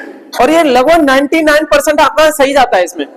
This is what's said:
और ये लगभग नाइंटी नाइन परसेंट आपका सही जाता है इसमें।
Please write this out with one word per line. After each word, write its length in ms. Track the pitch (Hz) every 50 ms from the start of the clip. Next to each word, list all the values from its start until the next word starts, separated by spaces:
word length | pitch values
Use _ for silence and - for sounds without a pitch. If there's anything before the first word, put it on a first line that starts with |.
| - - - - - - - -
और 80 | - 262
ये 140 | 311 330 339
लगभग 380 | 302 247 247 254 277 330 339
नाइंटी 400 | 320 277 262 262 277 285 - 320
नाइन 240 | 320 302 302 294 311
परसेंट 340 | 311 311 285 277 - 302 302
आपका 300 | 311 269 294 302 311 311
सही 220 | 302 - 277 269 277
जाता 240 | 277 262 - - 196
है 60 | 180
इसमें। 220 | 170 - 165 147 135 -